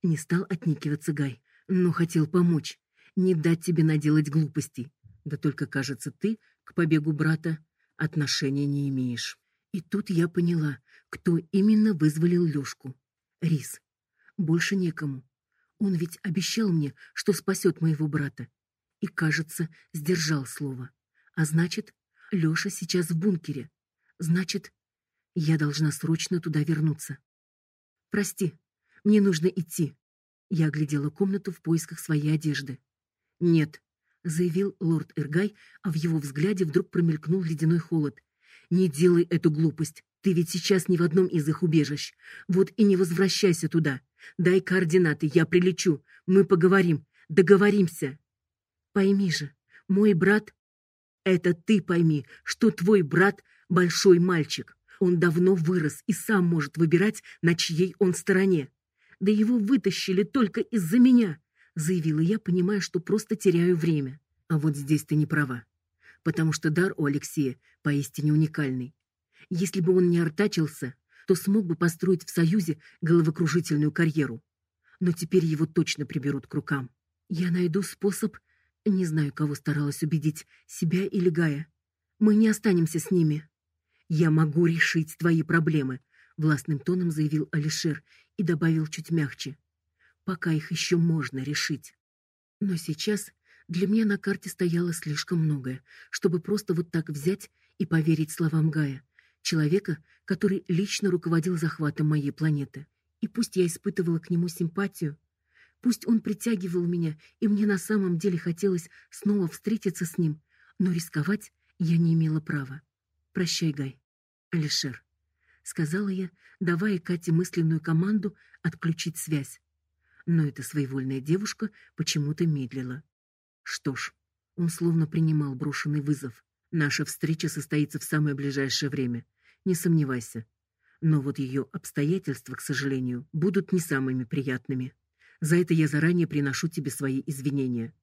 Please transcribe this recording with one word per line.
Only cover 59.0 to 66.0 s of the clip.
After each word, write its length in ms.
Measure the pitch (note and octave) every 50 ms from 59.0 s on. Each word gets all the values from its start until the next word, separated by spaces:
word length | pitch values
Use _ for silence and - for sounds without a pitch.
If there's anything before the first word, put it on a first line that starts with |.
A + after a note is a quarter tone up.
| _ _ - _
Да 120 | F#3+ G3
его 260 | G#3+ G#3 A3 G#3+ B3
вытащили 680 | A#3+ G3+ G3 C4+ B3+ - G3 F3 - - - F#3 F3+ G#3
только 380 | - _ C#4 A#3 F#3+ - A#3
из-за 380 | - _ - A3 F3 D#3 F#3 B3+
меня», 400 | A#3+ C4 B3+ A#3+ A3+ F#3 D3 - _ _ _ _ _ _ _
заявила 440 | E3 D3 D#3+ F#3 F3 D3+ D#3+ D3+ D3+
я, 200 | D#3+ E3+ A3 A3
понимая, 400 | _ - F3 F#3 F3 F#3 G#3 G3+
что 200 | F3 - - F3+
просто 360 | E3 - F#3+ G#3+ G#3+ _ A3+
теряю 400 | - - G3 E3+ E3+ E3+ F3+ F3+
время. 440 | E3 D#3 E3+ D#3+ D3+ C#3 C3 C3+ - _ _ _ _ _
«А 100 | _ D#3+
вот 180 | D3+ D3 D#3+ C#3+
здесь 280 | C#3+ C#3+ C#3 D#3 D3 -
ты 120 | _ D3+
не 100 | D3+ D3+
права, 400 | D3 E3 D3 D3 B2+ B2+ A#2+ - _ _ _ _ _ _ _